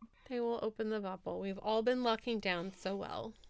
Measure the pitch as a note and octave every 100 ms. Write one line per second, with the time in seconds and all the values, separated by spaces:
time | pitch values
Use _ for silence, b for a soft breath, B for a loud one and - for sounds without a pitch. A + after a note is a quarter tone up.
0 | A3+ _ - B3 A#3 A#3 A3 G#3+ A3 G#3+
1 | G3 F#3 F3+ F3+ G3 G3 - A3 A3+ B3+
2 | B3 A3 - A3 G3+ F3 F3+ - F#3+ G3
3 | - - A3+ -